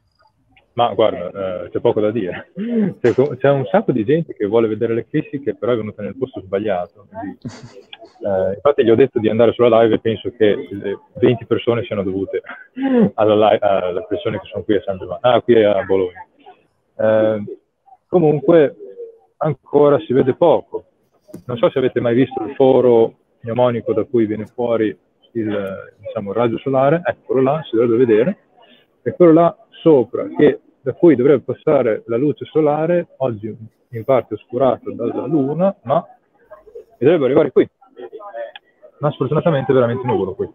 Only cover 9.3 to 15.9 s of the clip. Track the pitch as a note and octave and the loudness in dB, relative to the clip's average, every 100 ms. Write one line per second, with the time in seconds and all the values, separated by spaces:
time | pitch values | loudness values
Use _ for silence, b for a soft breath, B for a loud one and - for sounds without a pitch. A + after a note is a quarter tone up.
9.3 | A2 A2+ - A#2+ A2+ A#2 G#2+ A2+ G#2+ G2 | 2 2 4 4 4 4 0 -2 -6 -6
10.3 | - G#2 F#2+ - G2+ G2+ F#2+ _ - B2 | 0 0 0 -6 -10 -8 -10 _ 0 0
11.3 | A#2+ - A2 - A#2 F#2+ G#2 F#2+ F#2+ F#2+ | 0 -2 -4 -2 -2 -2 -6 -4 -4 -4
12.3 | F#2+ - B B B3+ C4+ B3 G#3 - G#2+ | -6 -8 B B -6 0 2 2 2 2
13.3 | G#2+ G#2+ G#2+ G2+ F#2+ F2+ F#2 - G2 A2 | 4 4 2 2 0 -2 -4 -6 -6 -6
14.3 | G#2 - G#2 G2+ G2+ - F#2+ - F2 B2 | -8 -10 -8 -2 -2 -2 -10 -10 -4 0
15.3 | A2+ - A#2 G#2 G2 F#2+ | 2 4 4 4 2 0